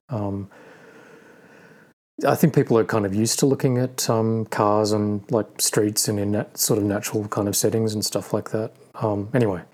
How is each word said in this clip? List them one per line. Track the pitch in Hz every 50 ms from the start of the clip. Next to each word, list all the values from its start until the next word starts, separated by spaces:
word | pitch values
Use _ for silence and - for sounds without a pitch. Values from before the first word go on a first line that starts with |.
| _ -
um, | 135 110 104 101 98 98 98 98 - - - - - - - - - - - - - - - - - - - - - - - - - - - _ _ _ _ _ _ - -
I | 135 139
think | - - 156 -
people | 147 131 - 123 113
are | 107
kind | - - 113 101
of | 98 95
used | 104 110 113 - -
to | -
looking | 139 135 135 - 135 127
at, | 123 123 127 127 - - -
um, | 120 113 110 113 113 113 110
cars | - - - 110 104 104 107 110 104 107
and, | 107 104 104 104 101 101 -
like, | 127 113 101 - - -
streets | - - - 120 107 107 107 - - -
and | 107 101
in | 101 101 104
that | 104 - - -
sort | - - - 127 107
of | 101
natural | 104 101 104 107 - - 110 104 104
kind | - 117 101
of | 101 98
settings | - - 107 104 113 110 110 104
and | 107 101
stuff | - - 101 92 - -
like | 110 - - -
that. | 110 110 - - - - - - - -
Um, | 110 104 101 101 104 120
anyway, | 131 120 104 95 87 82 -